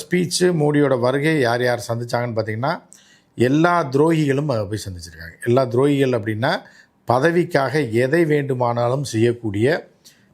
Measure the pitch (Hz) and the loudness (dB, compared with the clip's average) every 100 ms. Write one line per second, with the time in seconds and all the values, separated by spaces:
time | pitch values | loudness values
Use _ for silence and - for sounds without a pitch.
0 | - 180 180 - 180 170 147 147 143 127 | -2 -2 -2 0 0 2 2 2 2 2
1 | 123 139 151 156 117 120 123 120 - 117 | 2 0 0 2 2 0 0 -2 -4 -6
2 | 120 120 123 113 107 107 135 180 - - | -4 -4 -2 -4 -4 -4 -4 -6 -10 -20
3 | _ _ _ - 123 147 170 175 143 135 | _ _ _ 0 2 4 2 2 0 2
4 | 160 160 147 135 151 113 98 104 101 87 | 2 2 0 0 -2 -2 -4 -6 -8 -12
5 | 82 82 82 - 120 123 127 120 143 139 | -14 -18 -20 -8 0 2 2 2 2 2
6 | 131 123 107 107 135 208 - - _ _ | 0 0 -4 -2 -2 -2 -6 -20 _ _
7 | - 120 156 175 170 151 135 147 123 110 | -2 2 2 2 0 0 0 0 0 0
8 | 131 165 160 147 135 127 120 120 120 139 | 2 2 2 0 -2 -2 -2 0 -2 -2
9 | 135 110 117 117 113 101 123 175 - _ | -4 0 0 0 -4 0 0 0 -6 _
10 | - _ _ | -20 _ _